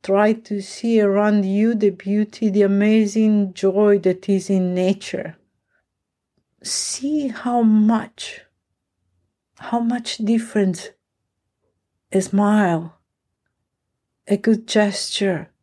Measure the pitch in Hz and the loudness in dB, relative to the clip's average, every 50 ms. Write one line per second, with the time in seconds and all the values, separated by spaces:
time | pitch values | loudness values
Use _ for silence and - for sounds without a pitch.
0 | - - 196 202 208 214 220 226 - - 208 202 196 - - - - 233 233 220 | -2 0 2 2 4 2 2 -2 -4 -8 -8 -8 -8 -10 -14 -6 -2 0 2 2
1 | 208 202 196 208 208 214 208 208 196 190 196 208 214 226 233 208 208 202 180 175 | 2 2 2 2 2 2 2 2 2 0 0 2 2 0 0 2 0 0 0 -2
2 | - 196 202 214 214 208 - - 226 214 190 208 202 196 196 196 202 214 220 220 | -4 -2 -2 -2 -2 -4 -4 -4 -2 0 2 2 2 2 2 2 2 4 4 2
3 | 220 202 202 220 220 214 214 208 202 190 180 - - 190 185 202 214 208 202 202 | 2 2 0 2 2 2 2 2 0 -2 -4 -2 -2 0 2 4 4 4 4 4
4 | - 190 180 185 - - 196 190 190 - 196 190 185 180 180 180 185 185 202 202 | 2 0 -2 -2 -2 -2 -2 -2 0 0 0 0 0 -2 -2 0 0 0 0 -2
5 | - - - 190 185 175 - _ _ _ _ _ _ _ _ _ _ _ _ _ | -6 -10 -10 -8 -8 -10 -14 _ _ _ _ _ _ _ _ _ _ _ _ _
6 | _ _ _ _ _ _ _ _ _ _ _ _ 135 - - - - - - - | _ _ _ _ _ _ _ _ _ _ _ _ -12 -8 -8 -8 -6 -8 -10 -8
7 | 254 285 302 302 285 262 220 - - 247 240 240 233 220 214 214 214 214 226 220 | -6 -4 -4 -2 -4 -4 -8 -6 -4 -2 0 2 4 4 4 4 4 4 2 0
8 | 220 226 _ - - - - - - _ _ _ _ _ _ _ _ _ _ _ | -2 -6 _ -16 -16 -16 -16 -20 -20 _ _ _ _ _ _ _ _ _ _ _
9 | _ _ _ _ _ _ _ _ _ _ _ _ - - 226 240 233 226 240 240 | _ _ _ _ _ _ _ _ _ _ _ _ -10 -6 -4 -2 -2 -2 -4 -4
10 | 233 - - - 214 208 233 226 - - - 214 196 190 170 - - - _ _ | -6 -10 -8 -6 -2 0 0 -2 -2 -2 -2 0 0 0 -2 -6 -12 -18 _ _
11 | _ _ _ _ _ _ _ _ _ _ _ _ _ _ _ _ _ _ _ _ | _ _ _ _ _ _ _ _ _ _ _ _ _ _ _ _ _ _ _ _
12 | _ _ - 190 190 - 196 196 208 208 214 214 208 175 170 160 170 165 _ _ | _ _ -4 -4 -2 0 0 0 2 2 2 2 2 0 -2 -2 -6 -10 _ _
13 | _ _ _ _ _ _ _ _ _ _ _ _ _ _ _ _ _ _ _ _ | _ _ _ _ _ _ _ _ _ _ _ _ _ _ _ _ _ _ _ _
14 | _ _ _ _ _ - 202 202 - 226 220 220 - - - 214 208 202 196 - | _ _ _ _ _ -2 -2 0 2 0 0 0 -2 -2 0 2 2 2 -2 -6
15 | - - - - 202 196 180 151 165 _ _ _ | -8 -8 -6 -4 -2 -2 -2 -4 -8 _ _ _